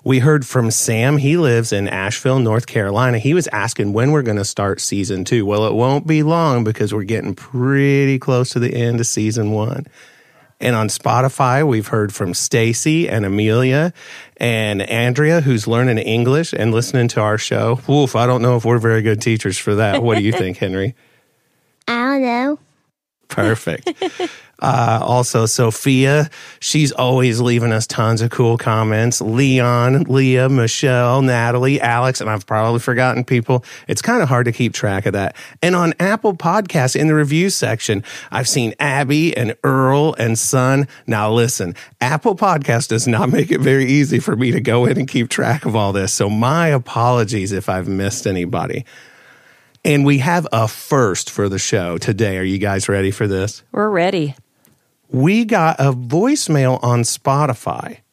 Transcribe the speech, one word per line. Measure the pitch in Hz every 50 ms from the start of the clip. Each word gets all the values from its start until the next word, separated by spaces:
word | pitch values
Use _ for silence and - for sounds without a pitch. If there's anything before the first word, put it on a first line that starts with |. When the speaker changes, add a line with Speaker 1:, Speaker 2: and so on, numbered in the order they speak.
| -
Speaker 1:
We | 127 131 127
heard | 120 156 151 147 127
from | - - 131 117 110
Sam. | 110 - - - 113 110 120 139 151
He | 147 135 139 165 175
lives | 160 127 117 117 113 -
in | 107 101 98 90
Asheville, | - 95 95 101 - - - 131 131 135
North | 120 110 110 117 -
Carolina. | - - 117 98 98 101 113 127 127 120
He | 110 110 135
was | 160 180 - -
asking | - 107 98 120 - - 107 101 101
when | 113 127 143
we're | 156 151
gonna | 127 117 104 101 98
start | - - - 101 98 95 -
season | - - 95 101 95 98 98 92 90
two. | - 123 117 101
Well, | 101 104 104 110
it | 107
won't | 107 110 120 131 139 143 147
be | 160 160 151
long | 147 156 170 170 165 151 127 117
because | 110 107 107 - 110 98
we're | 104 107 95
getting | 104 113 104 - 101 92
pretty | - - - - 123 123 135 139 139 139 139 139 139 139 135 135 127
close | - 143 127 123 131 -
to | - 123
the | 120 123 120
end | 120 120 117 117 117
of | 117
season | 113 - 107 107 110 107 117 107 104
one. | 107 107 107 117 - - - - - - - - - _ _ _ _ _ _ _ _ _
And | - 123 120
on | 110 110 104
Spotify, | - - - 117 113 123 131 135 - - 139 123 127 - 160
we've | 147 120 110 101 -
heard | 117 110 104 98
from | - - 104 90 87
Stacy | - - - - 117 113 113 113 - - 156 156 165 170 -
and | 101 113 101
Amelia | 95 98 104 107 110 110 120 127 127 131 147 165 180 - - - - - - - - _
and | - 113 120 113 110 110 104 104 98
Andrea, | 98 - - 113 120 123 123 143 151 156 170 170
who's | 139 139 123 107 -
learning | 117 113 117 127 127 113
English | 110 - 104 110 117 120 127 135 156 165 -
and | - - 107 117
listening | 110 117 117 - - 127 120 120
to | - 113
our | 107 107 107 107
show. | - - 110 107 110 113 120 120 -
Woof, | - 139 147 143 117 -
I | 110 120
don't | 123 127 120
know | 117 123 123 117
if | 110
we're | 113 120
very | 117 110 117 113 110
good | 107 113 107 110
teachers | - 120 113 107 - 98 90
for | - - - 104
that. | 104 110 101 - 277
What | 117 117 110 107
do |
you | 101 110
think, | 110 - - 92 92 -
Speaker 2:
<laughs> |
Speaker 1:
Henry? | 107 95 95 95 98 123 - - _ _ _ _ _ _ _ _ _ _ _ _ _ _ _ _ _ -
Speaker 3:
I | 240 240 240 262 277 269
don't |
know. | 262 240 233 240 254 285 302 - _ _ _ _ _ _ _ _ _ _ _ _ _ -
Speaker 1:
Perfect. | - - 101 107 113 - - - 78 - - 359 - -
Speaker 2:
<laughs> | 381 - - - 370 - - - - - _ -
Speaker 1:
Uh, | - 135 123 123 120 117 113 110
also, | - - 120 123 123 - - 117 113
Sophia, | 110 - - 123 113 107 - - 139 135 127 135 135 143 151 147 156 - - - - - -
she's | - - - 160 151 135
always | - - 127 123 131 127 127 123 110 117
leaving | 120 123 120 117 120 117
us | 110 110 113
tons | - - - 110 110 113 110
of | 113 113
cool | - - 123 113 117 113
comments. | - 117 110 110 110 110 107 107 113 120 117 -
Leon, | - 110 113 127 139 135 131 127 120 120 120 120 120 127 131 156 175 -
Leah, | 127 135 135 131 127 123 127 131
Michelle, | 139 127 117 110 - - 151 131 127 123 123 120 127 139
Natalie, | 135 131 123 117 117 120 120 123 127 139 139 -
Alex, | - 120 117 120 127 131 127 -
and | - 110
I've | 107 101 -
probably | - 110 107 110 113 117 117
forgotten | - 131 120 120 127 127 120 123
people. | 117 - 131 120 110 - 127 123 - - - - -
It's | - - -
kinda | - 220 240 240 170
hard | 123 127 120 123
to | 117
keep | 113 - 123 107 -
track | - - 104 98 95 98
of | 104
that. | 92 101 95 - - - - - - -
And | 160 175 185
on | 175 175 165 - -
Apple | 175 196 214 214 - 214 185
Podcasts, | - - 170 185 220 202 175 - 151 127 127 -
in | 139 151
the | 156 151
review | 151 147 135 151 165 185 196
section, | 185 - - 110 113 113 - - 107 98 - - - - - -
I've | - 117 127 -
seen | - 139 117 110 - -
Abby | 147 143 131 143 143 123 147 151 165 165 -
and | 113 120 107 - -
Earl | - 139 131 135 131 131 135 143 151 160 - -
and | 113 113 113
Son. | 110 - - - 131 127 131 135 139 143 - - - _
Now | - 113 104 107 107
listen, | 110 120 117 113 - - 98 87 85 - - - _ _
Apple | 120 127 - 165 - 233 185
Podcasts | - 214 196 170 151 135 - 117 117 - -
does | 113 113 -
not | 127 113 110 - -
make | - - - -
it | 160 -
very | 147 147 135 135 131
easy | 123 139 147 139 151 - 107
for | - - 147
me | 110 127 120
to | 113 120
go | 117 117 113 123 120
in | 127 131 -
and | 131
keep | 135 - 131 117 -
track | - - 131 113 117 147 -
of | - 107
all | 110 104 98
this. | 98 98 95 95
So | - - 104 101
my | 107 107 117 127 156 170 170
apologies | 160 147 127 117 - - 117 117 123 123 120 110 98 110 101 92 104
if | 98 92 - -
I've | 92 92 87
missed | 92 98 95 98 98 - - -
anybody. | 107 95 90 90 90 90 85 87 90 - - - - - - - - - - - - - _ _ - _ _ _ _ _ _ -
And | 165 147 143 139
we | 143 143 135
have | 127 175 175 180 151 -
a | - 113 110
first | 110 - - - - 151 135 120 101 85 - - -
for | - - 101 98
the | 95 92
show | - - 113 101 87 87 85
today. | 85 - 123 107 95 113 101 95 92
Are |
you | 92 95 98 95
guys | 104 101 98 98 - -
ready | 98 98 95 98
for | 98 - 110 101
this? | 98 95 98 104 - - - _
Speaker 2:
We're | - 208 208 214
ready. | 202 170 175 190 196 175 151 143 131 - _ _ _ _ _ _ _ _ _ _ _ _ _ _
Speaker 1:
We | - 127 135 170 208 233 240
got | 208 233 190 160 160 160 -
a | 135 139
voicemail | 131 123 123 117 143 165 220 262 302 285 - - 151 139 131 127 127 - -
on | 123 120 120
Spotify. | 117 - - - - 139 135 143 151 131 120 - - - 64 57 - - - - _ _